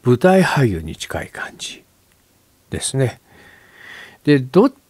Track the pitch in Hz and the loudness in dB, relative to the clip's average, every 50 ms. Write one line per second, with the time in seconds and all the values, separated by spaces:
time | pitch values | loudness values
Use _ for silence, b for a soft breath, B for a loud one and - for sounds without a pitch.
0 | - 123 123 120 - 185 190 190 180 - - 151 135 113 90 80 78 80 78 - | 0 0 2 4 4 4 4 4 2 2 2 0 0 0 0 -2 -6 -8 -12 -12
1 | - - - 76 - - - - - - - - - - - - _ _ _ _ | -12 -10 -10 -10 -12 -12 -14 -14 -14 -14 -14 -14 -16 -16 -16 -18 _ _ _ _
2 | _ _ _ _ _ _ _ _ _ _ _ _ _ - - - - - - 135 | _ _ _ _ _ _ _ _ _ _ _ _ _ -12 -10 -8 -8 -6 -2 -2
3 | 135 113 - - _ B B B B B B B B B B B B B B B | -2 -2 -4 -8 _ B B B B B B B B B B B B B B B
4 | B B B B B 147 147 139 127 127 - 180 240 277 - _ _ _ | B B B B B 2 2 2 2 0 2 2 2 2 0 _ _ _